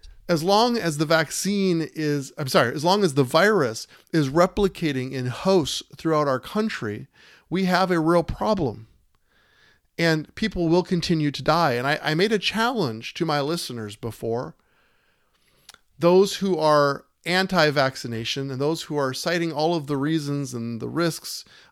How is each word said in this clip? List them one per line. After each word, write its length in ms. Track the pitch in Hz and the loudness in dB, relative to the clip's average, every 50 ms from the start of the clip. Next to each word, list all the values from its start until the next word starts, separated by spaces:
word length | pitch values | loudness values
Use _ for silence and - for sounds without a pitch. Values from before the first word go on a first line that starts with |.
| - - - - - - | -20 -20 -20 -10 -4 -2
as 120 | 175 151 | -2 0
long 360 | 160 190 202 214 240 247 240 226 | 2 2 4 4 4 2 2 0
as 180 | 170 170 147 | -2 -2 -2
the 80 | 147 160 | -2 0
vaccine 840 | 151 165 160 160 - - - - 185 202 202 196 185 170 165 156 - - | 2 2 2 0 0 -4 -4 -4 -2 0 0 2 2 2 0 -2 -4 -6
is, 380 | 156 156 151 147 143 135 - - - | -4 -2 -2 -2 -2 -4 -6 -8 -8
I'm 100 | 151 131 | -4 0
sorry, 260 | - 185 127 113 120 | 2 2 2 2 0
as 100 | 156 143 | 0 2
long 200 | 175 196 208 202 | 2 2 2 2
as 100 | 165 131 | 2 2
the 80 | 143 | 2
virus 640 | 135 123 160 160 190 214 220 185 139 113 113 - - - - - _ _ - | 2 4 4 4 4 4 4 4 2 0 -2 -6 -10 -16 -18 -20 _ _ 0
is 160 | 160 143 131 | 0 0 2
replicating 840 | 139 170 175 190 - 214 202 190 - - 170 151 139 131 127 131 | 4 4 2 4 2 0 0 0 0 -2 -4 -2 -2 -2 -4 -6
in 140 | 135 131 127 | -6 -6 -6
hosts 560 | 123 120 - - 190 196 180 139 131 - - - _ - | -6 -6 -2 0 2 2 2 2 0 -4 -6 -8 _ -12
throughout 300 | - - 165 156 151 151 | -6 -2 0 2 2 2
our 140 | 143 131 120 | 2 0 -2
country, 680 | - - - 214 220 214 - - 123 107 104 117 135 - _ _ - - - _ _ - | -2 -4 -2 -2 -2 -2 -4 -6 -6 -6 -6 -8 -10 -16 _ _ -20 -20 -20 _ _ -4
we 160 | 160 185 190 | -2 0 2
have 240 | 180 185 175 190 180 | 2 4 4 4 2
a 100 | 180 165 | 2 2
real 220 | 156 165 175 175 | 4 4 4 2
problem. 640 | 165 - - - 202 214 214 190 156 120 104 110 110 - _ _ _ _ _ _ _ _ _ _ _ _ _ _ _ _ _ _ _ _ _ - | 2 0 -4 -2 0 0 0 0 -2 -4 -4 -8 -14 -20 _ _ _ _ _ _ _ _ _ _ _ _ _ _ _ _ _ _ _ _ _ 0
And 360 | 170 165 160 156 147 - - | 0 2 2 0 -2 -6 -8
people 340 | - 220 214 - 185 170 160 | -4 -4 -4 -2 0 2 4
will 140 | 170 180 | 4 2
continue 480 | 170 - 185 170 - - 170 160 151 143 | 2 2 0 -2 0 0 0 2 0 0
to 120 | 135 - | -2 -2
die. 300 | 127 156 156 170 170 143 120 | 0 2 2 4 4 2 2
And 120 | 120 127 | 0 0
I, 140 | 143 151 151 | -2 -2 -2
I 120 | - 151 156 | -2 -2 0
made 180 | 165 196 220 | 2 2 2
a 60 | 220 202 | 0 0
challenge 760 | - - - 214 226 247 277 220 165 117 110 110 117 - - | -2 -2 -2 0 0 0 0 0 -2 -2 -4 -6 -10 -10 -6
to 100 | - 170 | -4 -2
my 160 | 160 147 147 | 0 0 0
listeners 560 | 139 147 170 170 - - 123 117 110 104 104 | 0 -2 -4 -4 -6 -8 -8 -10 -10 -10 -10
before. 600 | - - 113 - - 120 113 113 120 143 160 - _ _ _ _ _ _ _ _ _ _ _ _ _ _ _ _ _ _ _ _ _ _ - - _ _ _ _ - | -10 -10 -10 -10 -8 -6 -4 -4 -4 -6 -8 -12 _ _ _ _ _ _ _ _ _ _ _ _ _ _ _ _ _ _ _ _ _ _ -20 -20 _ _ _ _ 0
Those 380 | 160 170 180 185 202 196 - | 2 6 6 6 6 4 2
who 220 | - 190 196 180 156 | -2 -2 -2 0 2
are 460 | 156 151 151 147 143 139 139 135 - _ _ _ - | 4 4 6 6 4 4 0 -2 -8 _ _ _ -6
anti-vaccination 1300 | 165 180 185 196 190 185 175 156 151 139 147 135 135 - - - 120 117 113 117 - - 139 135 135 | -2 0 0 0 0 2 2 2 4 4 2 0 0 -2 -6 -10 -8 -8 -6 -6 -6 -6 -6 -6 -6
and 100 | 131 127 | -4 -4
those 220 | 139 151 165 160 | -2 -2 -2 -4
who 140 | - - 151 | -6 -6 -4
are 180 | 147 139 131 127 | -2 -2 -2 -4
citing 380 | - - 170 175 170 170 165 | -4 -4 -2 -2 -2 -2 -2
all 220 | 143 143 156 165 175 | -2 -2 0 0 0
of 120 | 160 143 | -2 -2
the 100 | 139 147 | -2 -2
reasons 560 | 135 139 156 160 160 143 143 143 143 143 127 | -2 0 0 0 0 -2 -2 -4 -4 -4 -6
and 280 | 127 117 113 117 117 113 | -6 -6 -6 -6 -6 -8
the 80 | 123 120 | -8 -6
risks 560 | 127 156 170 165 156 - - - - - - _ - - - _ | -2 -2 -2 -2 -2 -4 -8 -12 -12 -14 -14 _ -20 -20 -20 _